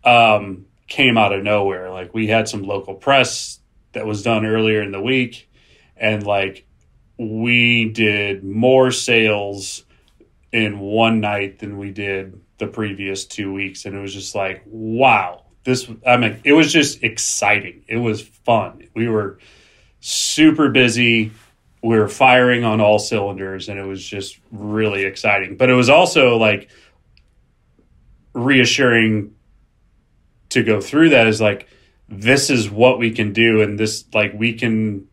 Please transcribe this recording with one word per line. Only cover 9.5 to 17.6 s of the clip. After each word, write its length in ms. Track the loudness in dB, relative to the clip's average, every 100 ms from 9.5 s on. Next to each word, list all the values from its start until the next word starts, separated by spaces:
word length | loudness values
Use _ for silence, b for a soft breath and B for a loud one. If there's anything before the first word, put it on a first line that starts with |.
| -10 -12 -16 _ _ _ _ _ _ _
in 280 | -4 -4 -4
one 400 | -6 0 2 2
night 380 | -2 -4 -6 -10
than 220 | -14 -12
we 100 | -12
did 500 | -10 -6 -6 -8 -18 _ _
the 80 | -12
previous 580 | -6 -8 -6 -8 -10 -10
two 260 | -10 -8
weeks. 340 | -8 -10 -12 -14
And 100 | -12
it 40 |
was 140 | -12
just 220 | -12 -10 -8
like, 260 | -8 -8 -16
wow, 760 | -12 -8 0 4 2 0 -10 _ _
this, 260 | -4 -4 -4 -6 2
I 120 | 2
mean, 220 | 2 -2
it 100 | 2
was 180 | 4 4
just 300 | 2 0 -2
exciting. 840 | -6 -4 -6 -2 0 -2